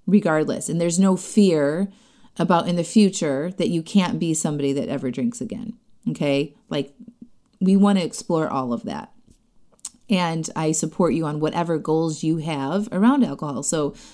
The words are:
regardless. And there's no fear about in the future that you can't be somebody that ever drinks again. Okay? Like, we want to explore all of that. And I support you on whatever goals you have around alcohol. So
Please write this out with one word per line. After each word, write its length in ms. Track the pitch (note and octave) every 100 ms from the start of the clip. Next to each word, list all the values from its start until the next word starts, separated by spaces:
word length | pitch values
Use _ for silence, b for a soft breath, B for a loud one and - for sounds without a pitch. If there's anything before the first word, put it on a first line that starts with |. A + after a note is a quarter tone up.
| -
regardless. 640 | G3 E3+ D#3 D3+ - -
And 120 | E3
there's 200 | E3+ E3+
no 160 | F#3+ F#3
fear 720 | - - G3 D#3 C#3+ D#3+ G3 b b b b -
about 300 | F3 F3 E3+
in 80 | F3
the 80 |
future 640 | E3+ A3 G3 F#3+ D#3 C3+ E3+ F#3
that 80 | F3+
you 160 | E3+
can't 380 | D#3+ G3+ F3+ D#3+
be 120 | E3
somebody 400 | D#3 D#3+ D3 C#3
that 140 | C#3 -
ever 220 | C#3 C3
drinks 300 | B2 A#2+ -
again. 360 | A#2 - - - _ - -
Okay? 460 | D#3 D3 C#3 C#3+ _ -
Like, 260 | D3+ C#3 - - - - _ _ -
we 160 | F#3+ G3
want 220 | G3+ G3
to 60 |
explore 440 | D#3 - - E3 D#3
all 240 | C#3 B2+
of 120 | A#2
that. 260 | - D2 - _ _ _ _ _ _ _ - _ -
And 380 | F#3+ F3 E3 D#3 -
I 160 | D#3+
support 400 | D#3 D#3 - E3+
you 140 | E3 D#3
on 120 | D3+
whatever 380 | D3+ - E3+ D#3+
goals 460 | D3+ D#3+ E3 D3+
you 140 | D#3+ E3
have 500 | D#3 C#3+ C3+ F#3+ G#3+
around 340 | F3+ A3+ C#4+
alcohol. 380 | F3+ C#3 D3+ C3+
So 320 | C#3+ D#3+ C#3+ B B